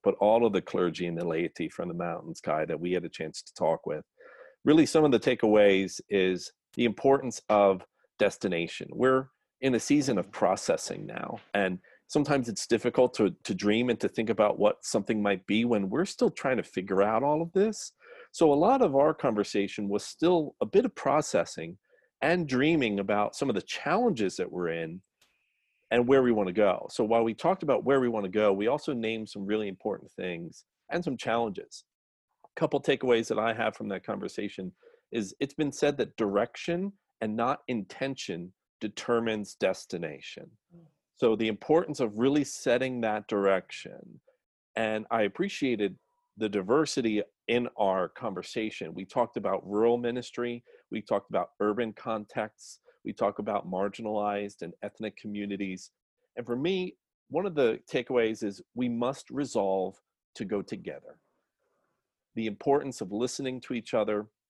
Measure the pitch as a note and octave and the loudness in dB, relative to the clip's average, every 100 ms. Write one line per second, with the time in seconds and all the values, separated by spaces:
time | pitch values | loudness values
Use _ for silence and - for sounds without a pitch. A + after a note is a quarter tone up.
0 | G2+ - G#2 A2+ A#2 F#2+ - G2 F2+ D#2+ | 0 2 4 4 4 2 -2 -2 0 -2
1 | F2 E2 F2 E2 E2+ - D#2+ - F2 F2 | -4 -2 -2 -2 -4 -4 -8 -6 -6 -6
2 | F2 E2 E2 - - D#2 D2+ D#2 F2 F2+ | -6 -6 -10 -8 -4 -2 -2 -4 -2 -2
3 | E2 - D#2+ - - - E2+ D#2+ D#2 D2+ | -4 -8 -10 -12 -16 -2 0 0 -4 -8
4 | - _ - - - _ C#3 D#3 C#3+ D#3+ | -10 _ -20 -20 -20 _ 4 4 4 4
5 | D3+ A#2 D3+ A#2+ A2 G#2+ G2+ F#2+ F#2+ - | 4 4 2 2 4 8 8 6 2 -6
6 | - G2+ F#2 F2+ - - _ - A#2+ G2 | -2 2 2 0 -6 -18 _ -2 0 2
7 | C#3 C#3 B2+ - - G#2 G2+ F#2 - _ | 2 2 0 -6 2 6 6 4 -4 _
8 | _ - G#2 - G2+ E2+ E2+ - - A2 | _ 0 0 0 -2 -2 -4 -8 -10 0
9 | B2+ C3 C3 _ _ _ C3+ A#2 - D3 | 2 2 0 _ _ _ 0 0 2 2
10 | C3+ G2+ - - F#2 F#2+ - E2 - - | 2 0 -4 0 0 2 0 -2 -4 -10
11 | - - - A2+ - G2+ F#2+ F#2 - _ | -10 -10 -10 -12 -4 0 0 -2 -10 _
12 | - D3+ C#3+ C#3+ A#2+ G2 - A2+ A#2+ C#3 | -2 0 2 0 0 -6 0 0 2 4
13 | B2 - G2 - - F#2 G#2 A2 B2 A2 | 4 4 0 0 -4 0 2 2 2 0
14 | G2+ - A2 G#2+ G#2 - G2+ - - A2+ | -2 -2 0 2 2 4 2 2 -2 -2
15 | G2+ A2 G#2 F#2 - G#2+ A#2+ G#2+ F#2+ B2+ | 0 0 0 0 0 0 2 2 0 -2
16 | F#3+ - A3+ - C3+ A#2+ - - G2 F#2+ | -2 0 0 0 -2 -2 -2 -6 0 2
17 | G#2 A2 C#3+ D3+ E3+ F#3+ G#3+ G3+ - - | 4 2 2 0 0 0 0 -2 -12 -16
18 | - - - - D#3+ C#3+ G3 C4 G3+ C3+ | -20 -20 -12 4 6 6 4 4 4 4
19 | D3+ D#3 C3+ G#2+ G2 G#2 G2 - G2+ G#2 | 4 2 0 0 0 0 -2 -4 -4 -4
20 | - - E3 F3 D3 - A2+ G3 A#3+ - | -6 0 2 2 0 -4 2 2 2 0
21 | C#3 D3 - F2+ D#2+ - E2 F#2+ _ _ | 0 2 2 0 0 -6 -10 -12 _ _
22 | _ _ D3 F3+ D3+ B2+ D3+ E3 A#2 G2+ | _ _ 0 0 0 2 4 4 2 0
23 | G2 G#2 G#2 - C#3 G2 - - - F#3+ | 0 0 0 -2 -2 -2 -4 -6 -2 0
24 | B3 C3 F#2+ - F2+ F2+ F2 E2 E2 F2+ | 2 0 -2 -2 -6 -4 -4 -4 -6 -10
25 | - _ _ _ _ _ _ _ - A#2+ | -16 _ _ _ _ _ _ _ 0 2
26 | A#2+ C3+ B2 G#2+ F#2 F2+ G2+ F2+ - - | 6 6 6 4 2 4 4 2 -4 -2
27 | A2 A#2 A2+ G#2+ E3 F#3 D3 A#2+ A#2+ C3+ | 2 4 2 0 0 0 0 2 4 4
28 | B2 A2 G2 G#2 G#2 G2 G#2+ C#3+ - B2 | 2 0 0 2 4 4 2 0 -2 -4
29 | A2 A2+ G#2+ G#2 G2 G#2+ G2+ F#2 G#2+ G2 | -4 -4 -8 -8 -2 -2 -2 -6 -6 -6
30 | - - F#2 E2+ E2+ - _ _ - E3+ | -8 -8 -6 -6 -10 -16 _ _ -6 -4
31 | E3 B2 - A#2 A2+ F2+ - - - _ | -4 -4 0 0 0 -4 -12 -18 -20 _
32 | _ _ _ _ - - D#3 C#3 D3+ C3+ | _ _ _ _ -20 -4 -2 0 0 0
33 | B2+ A#2 A2+ G#2+ A2+ A2+ A2 - G#2+ F#2+ | 4 2 2 0 0 0 -2 -4 -6 -8
34 | - G2+ G2 - G2+ - F#2 - - _ | -6 -8 -8 -8 -8 -8 -12 -14 -20 _
35 | _ A2+ G2 - C#3 - D3 - D3 C#3 | _ -6 -6 -6 -6 -4 -6 0 0 0
36 | A2 - G#2 G2 A#2 - - E3+ G3+ - | -4 -2 0 0 0 -4 -4 -4 -4 -10
37 | _ _ A2 A2 A#2+ - - A#2 F#2+ - | _ _ -4 -2 -2 -2 -4 -6 -6 -6
38 | C3+ C3 - E2+ F2 - _ _ G#2+ - | -6 -6 -8 -8 -10 -16 _ _ -10 -6
39 | - A#2 A#2 G#2+ G2+ - F#2+ F#2 - F2 | 0 0 2 -2 -6 -2 -2 -2 -8 -8
40 | D#2+ C#2+ - - - _ _ E3+ E3 _ | -8 -10 -16 -18 -20 _ _ -20 -20 _
41 | _ _ A#2+ A2 A2+ G#2 - D#3+ - C#3 | _ _ 2 2 0 -2 2 2 2 -2
42 | A2+ G#2 C3 D3 C#3 - - B2 C3 B2 | -4 2 2 2 0 -2 0 2 0 -2
43 | A2 G#2+ - G#2 G2 F#2+ - - - - | -2 -2 -2 2 4 2 -2 -14 -16 -18
44 | - - _ _ _ _ _ A2 A2 G#2+ | -20 -20 _ _ _ _ _ -4 -2 -4
45 | A2 A2+ G2+ - G3 - C3+ G#2+ G2+ F#2 | -2 0 0 0 -4 -2 -2 0 -2 -4
46 | _ _ _ - A2 G2+ F#2 C#3+ D#3 - | _ _ _ -6 -2 -2 2 2 2 0
47 | A2+ G#2 - _ - A#2+ A#2+ - G2+ F#2+ | 0 0 -4 _ -2 0 0 0 0 2
48 | F2 - A#2 F2+ - A#2 A2 - E2 E2 | -2 -6 -8 -8 -8 -6 -6 -8 -10 -10
49 | F#2+ B2+ A#2 A#2 G2 F#2+ F#2 G#2 A#2 A#2+ | -6 -2 -2 -4 -4 -4 -2 0 2 2
50 | A#2+ B2 A#2+ - A#2+ A#2+ - - _ A2+ | -2 -6 -8 -8 -6 -8 -14 -20 _ -10
51 | - G2+ - F#2+ F2+ - G#2 G#2 A2+ - | -4 -4 -2 -4 -4 -2 -2 0 -4 -6
52 | A#2 A2 G#2 B2+ G#2+ - - - _ _ | -6 -6 -6 -8 -8 -10 -20 -20 _ _
53 | - - G#2 - G#2+ G2+ F2+ F2+ G2+ - | -12 -2 -2 -2 -4 -4 -4 -4 -4 -4
54 | A2 G#2+ G#2 G2+ G2+ - F2 - G#2 - | -6 -4 -2 -4 -6 -10 -14 -10 -12 -8
55 | A2 - G#2+ G#2 G2+ G2 F#2+ F#2 - _ | -10 -10 -10 -8 -6 -6 -6 -8 -14 _
56 | _ _ _ - A#2+ B2 E3 F#3+ F#3 - | _ _ _ -12 -6 -4 -2 -2 -4 -10
57 | _ _ _ C#3+ G3 D3+ A#2+ A#2 - C3+ | _ _ _ -4 -2 2 2 2 -4 -4
58 | - B2+ A2 A2 G#2 G2 - A#2+ B2 A#2 | 0 2 2 0 -6 -8 -10 -4 -2 -2
59 | A#2+ C#3 - B2+ C3 A2+ G2 F#2+ F#2 - | -2 -4 -8 -8 -4 0 0 0 -2 -8
60 | _ _ _ - G2 G2+ F2+ G2 E2+ C#2 | _ _ _ -12 -4 -4 -4 -10 -10 -12
61 | - - _ _ _ _ _ _ _ _ | -16 -20 _ _ _ _ _ _ _ _
62 | _ _ _ A2+ A2 G2+ C#3 C#3+ C#3 - | _ _ _ -6 -6 -2 0 0 0 -8
63 | F#2+ G#2 B2 - C3 B2+ - B2 - A#2 | -6 -2 -2 -4 -6 -8 -8 -8 -2 0
64 | G#2+ G#2 G#2+ _ | 0 -2 -6 _